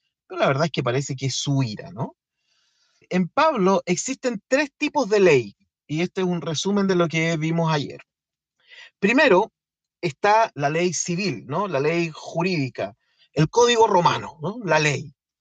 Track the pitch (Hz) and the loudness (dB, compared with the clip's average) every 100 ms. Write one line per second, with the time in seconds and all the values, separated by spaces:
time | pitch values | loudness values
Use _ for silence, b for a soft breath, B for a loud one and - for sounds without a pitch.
0 | _ _ - 359 190 135 165 - 123 131 | _ _ -12 -2 0 0 -2 -2 -2 -2
1 | 139 131 131 - 147 135 117 104 - 95 | -4 -6 -6 -4 -2 -2 -2 -6 -14 -12
2 | 208 _ _ _ _ _ _ _ _ _ | -12 _ _ _ _ _ _ _ _ _
3 | - 180 175 - 320 254 185 196 - 180 | -4 -2 -2 2 2 4 2 2 0 -4
4 | - 269 254 208 - 269 - - 294 294 | -4 -4 -4 -6 -2 0 -2 -4 -4 -2
5 | 208 208 185 135 104 _ _ _ - 156 | 0 4 6 4 0 _ _ _ -8 -4
6 | 180 196 185 170 160 147 190 202 196 175 | -4 -2 -4 -4 -4 -6 -2 -2 0 2
7 | 170 165 165 165 160 165 160 151 135 - | 2 0 0 -2 -2 0 0 -2 -4 -12
8 | _ _ _ _ _ _ B B B - | _ _ _ _ _ _ B B B -2
9 | 196 262 285 180 220 _ _ _ _ - | 2 4 6 4 2 _ _ _ _ -8
10 | 175 - 208 220 226 143 143 160 180 - | -8 0 4 4 2 -2 -2 0 -2 -4
11 | - 170 196 110 113 156 202 135 151 170 | -6 -4 -4 -6 -6 -6 -4 -2 0 -2
12 | 165 - - 156 180 170 127 - 98 - | -4 -8 -10 -4 -2 -2 -4 -6 -10 -10
13 | _ _ _ - 156 233 240 233 220 185 | _ _ _ 0 2 4 4 6 6 4
14 | 147 127 107 - 156 240 185 156 151 127 | 2 0 -6 -10 -10 -6 0 2 2 -2
15 | 151 _ _ _ | -8 _ _ _